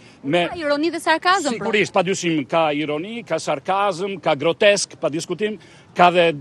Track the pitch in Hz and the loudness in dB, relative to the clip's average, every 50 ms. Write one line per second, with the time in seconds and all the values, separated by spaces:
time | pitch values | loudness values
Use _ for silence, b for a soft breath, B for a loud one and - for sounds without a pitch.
0 | B B B B - 139 151 - 339 - 359 349 311 285 285 285 311 339 302 339 | B B B B -4 -2 0 0 0 -2 -4 -4 -2 -2 -2 0 -2 -2 -4 -2
1 | - 339 320 320 - 359 370 403 302 285 233 196 202 220 214 214 175 - - 202 | 0 0 0 2 2 2 2 2 0 -2 -4 -4 -2 0 0 0 0 2 0 0
2 | 180 185 190 - - 170 160 151 131 - 170 165 160 151 147 147 156 147 147 151 | 0 0 -2 -2 -2 -2 -2 -2 -2 0 0 2 2 2 0 -2 -4 -4 -4 -6
3 | 175 214 233 240 180 - 160 160 - 175 151 143 - - 190 196 202 202 175 160 | -6 -8 -10 -10 -6 -4 -4 -4 -2 -4 -6 -4 -4 -2 0 0 0 0 -2 -2
4 | 196 202 196 160 - 160 156 135 143 170 160 - 220 202 202 190 - - - - | -6 -6 -6 -4 -2 -2 0 0 0 -2 2 4 4 4 4 4 0 -6 -6 -6
5 | - 151 135 165 156 - 180 170 214 214 214 170 B B B B B B - - | -4 -4 -4 -6 -6 -8 -6 -4 -4 -4 -6 -8 B B B B B B 2 4
6 | 175 180 170 180 170 170 160 143 | 6 6 6 6 4 4 2 -2